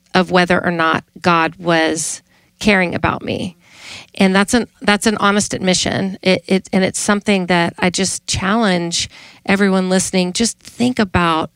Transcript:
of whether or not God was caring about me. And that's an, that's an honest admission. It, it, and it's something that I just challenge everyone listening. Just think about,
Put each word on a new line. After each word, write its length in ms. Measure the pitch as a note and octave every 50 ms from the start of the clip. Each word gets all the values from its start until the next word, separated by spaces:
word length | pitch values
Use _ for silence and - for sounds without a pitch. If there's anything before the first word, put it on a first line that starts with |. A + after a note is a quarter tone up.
| _ _ -
of 180 | F#3 F3+ E3
whether 320 | F3+ F3+ F3+ F3 F3+ F3+ -
or 80 | F3+
not 320 | F3 E3 D#3+ D#3+ E3 - - _ - - -
God 320 | F#3 E3+ E3 D#3+ D#3+ D#3+
was 640 | - F3+ E3+ E3+ D#3+ D#3+ D#3+ D#3 E3 D#3 - - - _ _ _ _ _ _ _ -
caring 360 | - G#3+ G#3 F#3 F3+ E3+ -
about 280 | D#3+ D#3+ D#3+ - - -
me. 320 | - - - - F#3 - _ _ _ - - - - - - - _ -
And 180 | - G3+ F#3+ F#3+
that's 180 | G3 G3+ - -
an, 160 | A#3 G#3+ - _ - -
that's 240 | G#3 G#3 G#3 -
an 100 | A3+ G#3
honest 380 | - - G3+ G3+ G#3 G3 - -
admission. 640 | - F#3+ F#3 F3+ - - - - - G3 F#3+ F#3+ -
It, 240 | - F#3 F#3 - -
it, 220 | - F#3+ F#3 - - -
and 100 | F#3+ F#3+
it's 160 | - - -
something 460 | - - G#3 G3+ - - G3+ F#3+ F3+
that 260 | F3 F#3 F3 E3+ E3 - -
I 100 | F#3 F3+
just 380 | E3+ - F#3+ F3 - - _
challenge 800 | - - - F#3 F#3+ G#3 A#3 A3+ G3 F3+ F3 E3+ E3+ E3+ - - - - - - - - - -
everyone 420 | - F#3+ G3 G#3 F#3+ F#3+ F#3+ F#3 F#3
listening. 460 | F#3 F#3+ - - - F#3 F3+ F3+ F3
Just 240 | - A#3 A3 - _
think 400 | - - - - A#3+ B3 B3 -
about, 520 | G#3+ F#3 - F3+ F3 E3 D#3+ D#3+ D#3+ D#3+ _